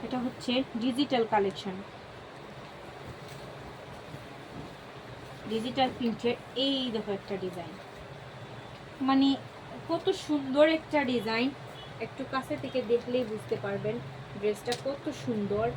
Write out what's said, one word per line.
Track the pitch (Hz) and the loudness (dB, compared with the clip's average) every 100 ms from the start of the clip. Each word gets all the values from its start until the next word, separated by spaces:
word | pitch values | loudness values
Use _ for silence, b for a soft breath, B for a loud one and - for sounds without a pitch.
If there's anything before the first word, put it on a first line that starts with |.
| 233 | -2
এটা | 254 247 | -2 -2
হচ্ছে | - - 247 262 233 | -2 0 2 2 0
ডিজিটাল | 240 247 285 254 226 | 0 2 2 4 4
কালেকশন, | 214 196 190 196 190 208 - - - - - - - - - - - - - - - - - - - - - - - 117 - - - 151 - - - - - - - - | 4 4 0 -6 -6 -10 -12 -14 -14 -14 -14 -14 -12 -14 -14 -14 -12 -12 -12 -12 -12 -12 -12 -12 -12 -12 -12 -12 -12 -12 -12 -12 -10 -10 -12 -14 -14 -12 -12 -12 -12 -2
ডিজিটাল | 220 233 247 254 247 | -2 0 4 4 4
প্রিন্টে। | 240 208 240 247 - - 269 | 0 2 2 2 -2 0 2
এই | 269 254 220 | 4 2 -2
দেখো | 208 196 | 0 -2
একটা | - 196 | -2 -4
ডিজাইন, | 185 175 160 185 - - - - - - - - - - - - 262 | -2 -4 -8 -10 -14 -14 -14 -14 -14 -12 -12 -12 -12 -12 -14 -2 6
মানে, | 269 277 269 - - - 247 - | 8 8 6 0 -12 -10 -10 -2
কত | 339 - 381 - | 0 2 2 2
সুন্দর | 294 269 269 311 320 | 0 4 8 8 8
একটা | - 302 262 | 4 2 4
ডিজাইন, | 247 208 226 262 - - - - - 226 | 2 4 2 2 0 -10 -12 -12 -8 -8
একটু | - 269 | -6 -2
কাছে | 269 254 294 | -2 0 -4
থেকে | 262 254 214 | 0 -2 4
দেখলেই | 233 247 247 226 | 2 4 2 2
বুঝতে | 214 - 214 | -2 -2 -2
পারবেন | 202 202 208 233 - - - 202 | 0 0 0 -2 -4 -10 -10 -2
ড্রেসটা | 202 208 - 247 269 | 0 0 0 0 0
কত | 277 311 262 | -2 -2 -4
সুন্দর। | - 220 202 202 226 | -2 0 2 2 2